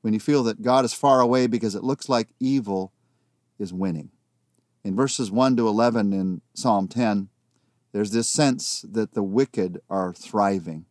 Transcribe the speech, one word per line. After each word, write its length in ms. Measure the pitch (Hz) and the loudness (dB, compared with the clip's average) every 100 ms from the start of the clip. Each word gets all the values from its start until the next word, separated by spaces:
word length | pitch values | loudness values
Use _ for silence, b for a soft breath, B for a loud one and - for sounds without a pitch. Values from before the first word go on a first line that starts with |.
when 120 | 113 | 0
you 60 | 107 | -2
feel 240 | - 147 | 2 2
that 200 | 117 107 | 2 -2
God 220 | 113 127 | 2 2
is 80 | 127 | 2
far 280 | - 143 135 | 0 4 6
away 260 | 120 127 123 | 6 4 2
because 300 | 113 113 98 | 0 -2 -4
it 80 | |
looks 240 | 123 131 - | -4 -4 0
like 260 | 127 113 _ | 0 0 _
evil 520 | 131 135 101 95 95 _ _ _ _ _ _ _ | 0 0 0 -4 -4 _ _ _ _ _ _ _
is 160 | 98 | -8
winning. 380 | 90 95 80 - _ _ _ _ _ _ _ | -4 -4 -4 -8 _ _ _ _ _ _ _
In 140 | 104 95 | -6 -2
verses 340 | 135 - 117 | 0 0 -2
one 260 | 104 131 123 | 2 2 4
to 120 | 113 | 2
eleven 440 | 107 120 117 104 | 4 2 2 0
in 280 | 98 95 90 _ | 0 -2 -4 _
Psalm 340 | - 127 104 95 | -6 0 0 0
ten, 400 | 120 120 101 98 _ _ _ _ _ _ | -2 0 0 -4 _ _ _ _ _ _
there's 180 | 104 104 | -4 -2
this 180 | 110 113 | 0 -2
sense 560 | - 147 120 - - - | 2 2 2 -4 -10 -6
that 240 | 107 107 | -4 -4
the 80 | - | -4
wicked 580 | 98 104 135 - 92 87 _ | -2 0 0 0 -4 -6 _
are 240 | 95 92 | -4 -4
thriving. 720 | 87 - 107 101 98 80 78 82 | -6 -6 0 2 0 -6 -12 -14